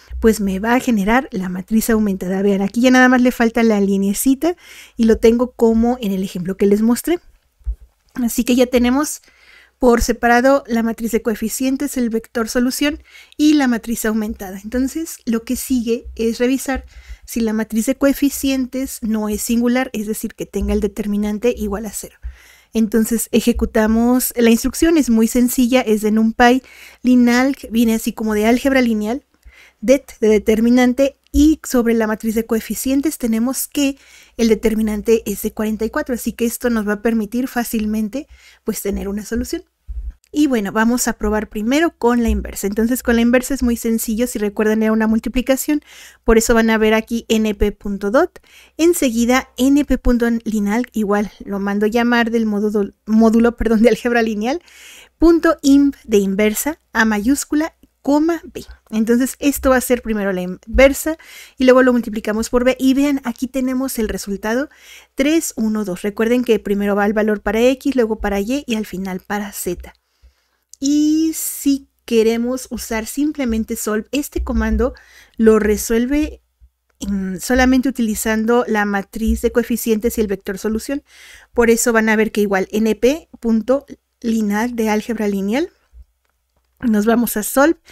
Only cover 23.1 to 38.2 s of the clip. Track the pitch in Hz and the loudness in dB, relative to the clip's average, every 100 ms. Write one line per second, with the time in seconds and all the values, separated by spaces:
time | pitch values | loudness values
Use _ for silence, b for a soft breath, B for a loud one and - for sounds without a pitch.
23.1 | 226 - 233 240 226 226 226 220 226 240 | -2 0 2 2 0 0 0 2 2 2
24.1 | 254 - 240 226 226 262 - 330 330 240 | 2 0 2 4 4 0 0 2 4 4
25.1 | 220 226 247 247 - 240 254 233 214 214 | 2 2 2 0 2 2 2 2 0 2
26.1 | 220 220 226 247 254 B B B B 247 | 2 0 4 4 4 B B B B 2
27.1 | 247 240 240 269 269 - 226 226 226 240 | 4 4 4 0 -2 -4 0 2 0 -4
28.1 | - 220 208 214 247 269 262 240 214 214 | -4 -2 0 2 2 2 2 2 0 -2
29.1 | 277 - _ b b b b 208 285 - | -6 -10 _ b b b b 2 2 2
30.1 | - 214 214 208 220 233 247 247 247 269 | 0 2 4 2 2 4 4 4 2 0
31.1 | - _ 285 302 311 - 247 226 226 214 | -2 _ 4 4 2 0 0 2 0 0
32.1 | 214 226 220 226 226 - 208 262 269 311 | -2 -2 -4 -2 -4 -4 -6 -2 0 -2
33.1 | - 233 220 240 254 - 294 277 269 b | -4 -2 -2 -2 -4 -6 -2 -2 -4 b
34.1 | b b - 226 214 220 220 220 208 214 | b b -2 0 2 2 0 -2 -2 2
35.1 | 226 220 196 220 - 214 214 226 302 294 | 0 0 -6 -6 -4 -4 -4 -4 -4 -4
36.1 | 233 240 - 233 - 247 226 208 208 233 | -4 -6 -4 -4 -2 -2 -2 -2 -2 0
37.1 | 226 208 240 262 240 226 226 214 214 214 | -2 -2 -4 -4 -6 -4 -4 -2 -4 -4
38.1 | 269 | -8